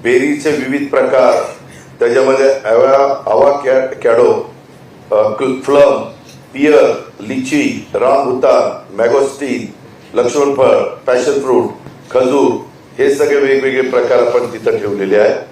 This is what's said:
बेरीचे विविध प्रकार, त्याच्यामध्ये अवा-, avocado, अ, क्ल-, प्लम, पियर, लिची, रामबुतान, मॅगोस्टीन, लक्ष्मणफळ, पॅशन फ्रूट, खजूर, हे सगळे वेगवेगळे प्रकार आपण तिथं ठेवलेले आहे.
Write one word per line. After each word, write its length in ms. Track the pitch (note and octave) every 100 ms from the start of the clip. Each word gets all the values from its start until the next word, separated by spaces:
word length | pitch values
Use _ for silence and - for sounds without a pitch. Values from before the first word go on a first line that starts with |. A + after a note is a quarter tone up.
बेरीचे 480 | A2+ B2+ D3 C#3+ D3+
विविध 380 | D3 C3 C#3 C#3
प्रकार, 540 | C3 B2+ B2+ B2 - - - - - - -
त्याच्यामध्ये 500 | A#2+ B2+ C3 C3+ C3+
अवा-, 840 | C3+ A2 A2+ C3+ C#3 C#3 C3+ G#2+
avocado, 1000 | A2 C#3+ C#3+ C3 C3 B2+ A2 A#2+ A2+ A#2 G#2+ - - - - - - -
अ, 140 | G#2+ G#2+
क्ल-, 240 | G#2+ C3
प्लम, 500 | B2+ - C#3 C#3 A2+ - - - - -
पियर, 380 | C3+ D3 D3 B2 - - -
लिची, 680 | G#2+ C3 B2+ D3+ B2 A2 -
रामबुतान, 1000 | - B2+ C#3 B2+ B2 C3 A#2 - - -
मॅगोस्टीन, 720 | G2 A#2 C#3 C3+ - C#3 A#2 G#2+ - - - - -
लक्ष्मणफळ, 600 | B2 D3 C#3+ C3+ B2 G2+ - - -
पॅशन 320 | B2 B2+ C#3
फ्रूट, 300 | C3 B2 A#2 - - - -
खजूर, 400 | B2 B2+ C#3 B2 - - - - -
हे 180 | C#3
सगळे 240 | C#3+ C#3+ C#3+
वेगवेगळे 420 | C3+ C3+ C3 C3
प्रकार 360 | B2+ B2 A#2+ B2
आपण 280 | A#2+ -
तिथं 320 | A#2+ G#2+ A2 A2
ठेवलेले 400 | G#2 G2 F#2+ G#2
आहे. 160 | - - -